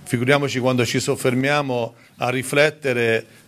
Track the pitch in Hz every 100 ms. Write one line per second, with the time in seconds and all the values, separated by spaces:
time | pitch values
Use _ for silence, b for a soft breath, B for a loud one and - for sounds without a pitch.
0 | - 120 123 143 139 117 123 127 117 131
1 | 131 127 135 123 135 147 139 123 117 b
2 | b - 123 127 131 143 151 151 139 120
3 | 117 113 - b